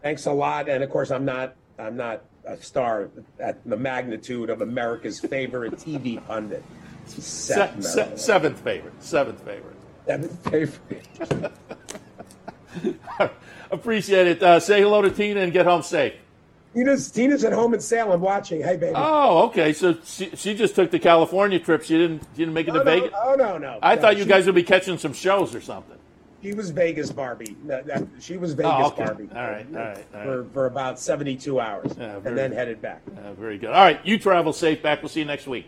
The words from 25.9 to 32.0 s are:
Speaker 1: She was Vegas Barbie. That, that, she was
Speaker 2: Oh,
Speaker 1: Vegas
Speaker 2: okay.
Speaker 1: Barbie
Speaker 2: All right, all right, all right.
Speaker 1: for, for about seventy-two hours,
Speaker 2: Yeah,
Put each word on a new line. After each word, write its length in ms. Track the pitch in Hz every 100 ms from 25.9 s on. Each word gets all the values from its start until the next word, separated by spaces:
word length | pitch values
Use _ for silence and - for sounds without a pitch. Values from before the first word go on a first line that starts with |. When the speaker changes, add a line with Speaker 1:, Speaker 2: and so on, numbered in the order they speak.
| - _ _ _ _
Speaker 1:
She 80 | 196
was 180 | 202 196
Vegas 400 | 151 170 156 135
Barbie. 460 | 131 131 113 113 - 151
That, 200 | 131 139
that, 200 | 143 151 -
she 160 | - 180
was 160 | 175
Speaker 2:
Oh, 20 |
Speaker 1:
Vegas 380 | 143 160 147 143
Speaker 2:
okay. 120 | -
Speaker 1:
Barbie 240 | 113 104 104
Speaker 2:
All 80 | -
right, 240 | 123 107 117
all 80 |
right, 320 | 110 113 98 107
all 40 | 104
right. 40 |
Speaker 1:
for, 200 | 107 131 117
for 140 | 135 131
about 340 | 127 131 127
seventy-two 580 | - 151 139 131 147 131
hours, 340 | 113 101 -
Speaker 2:
Yeah, 160 | -